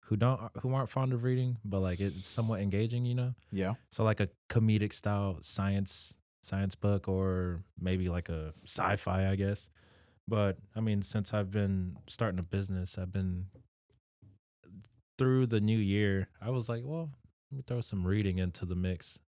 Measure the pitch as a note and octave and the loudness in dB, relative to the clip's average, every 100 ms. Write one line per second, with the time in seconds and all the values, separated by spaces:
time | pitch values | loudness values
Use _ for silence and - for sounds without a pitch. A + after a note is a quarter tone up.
0 | - G#2+ A#2+ B2+ A2+ - C3 C3 B2+ - | -2 2 2 0 -6 -6 -2 -2 -2 -2
1 | C3 B2+ B2 B2+ B2+ A#2+ G#2+ G2 F#2+ F2+ | 0 0 0 0 0 -2 -2 0 0 0
2 | G2 F#2 F#2+ - A2+ G#2+ G2+ G2 A2+ A#2+ | -2 -4 -8 -4 -2 0 0 0 0 0
3 | B2 B2 B2 B2 _ G2 F#2+ A2 _ - | -2 0 -2 -4 _ -2 -2 -2 _ 2
4 | A2 G#2+ G2 _ _ A#2 A2 G#2+ G#2 - | 2 4 0 _ _ 4 6 4 2 -2
5 | G#2+ G2+ G2+ E2 - - G2 G2 G2 - | -2 0 0 -2 -4 -2 2 2 0 -6
6 | - - _ _ - G2 G2 - G#2 G2+ | -12 -18 _ _ -6 -2 -2 0 0 0
7 | - F#2+ F#2+ F#2 F2+ E2+ F#2 - F2+ F#2 | 0 0 2 2 0 -4 -8 -6 0 0
8 | F2+ F2 E2+ E2 D#2 - - - - G2+ | 2 -2 -2 -6 -6 -12 -8 -2 0 0
9 | - F#2 F#2+ G2 G2 G2+ - _ - - | 0 2 2 2 0 -2 -8 _ -20 -20
10 | _ _ - G#2+ G2+ F#2 - - A2 G#2 | _ _ -4 2 2 0 -6 -2 0 0
11 | G2 G#2+ G2+ G#2+ G2 G2+ G2+ F#2+ F2+ - | 0 -2 -2 -2 0 0 2 2 -2 -6
12 | - - A2+ F#2 E2+ G2+ G2 F#2+ F2+ - | -14 -2 -2 0 -2 -2 -2 -4 -4 -6
13 | F#2 F#2+ F#2 F2+ F#2+ - _ _ _ _ | -6 -2 -2 -4 -8 -12 _ _ _ _
14 | _ _ G2+ _ _ _ - F#2 G2+ _ | _ _ -20 _ _ _ -20 -20 -20 _
15 | _ - C3 C3 B2+ A2+ G#2 A2+ G2+ G2+ | _ 0 4 4 4 4 4 4 4 4
16 | G#2 G2 F#2+ _ G#2 B2+ A2+ A#2 B2+ D#3+ | 4 2 0 _ -4 -4 -2 -6 -6 -6
17 | E3 C3+ - _ _ C#3 C3 B2 A2+ G2 | -8 -12 -20 _ _ -14 -4 -4 -2 -2
18 | F2+ G2+ G2+ F#2 F2+ - F2+ F2+ F#2 F#2 | 2 2 2 0 -2 -2 -4 -2 -2 -2
19 | - - _ | -8 -14 _